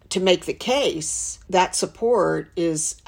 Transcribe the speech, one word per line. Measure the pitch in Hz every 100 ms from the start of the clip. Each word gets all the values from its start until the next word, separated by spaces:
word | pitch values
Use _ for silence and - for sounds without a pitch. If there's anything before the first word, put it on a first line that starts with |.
| -
to | 190
make | 185 - -
the |
case | - - 269 214 160 156 - - - -
that | 185 185 -
support | 196 - 233 226 160 160 - 180
is | 170 156 - -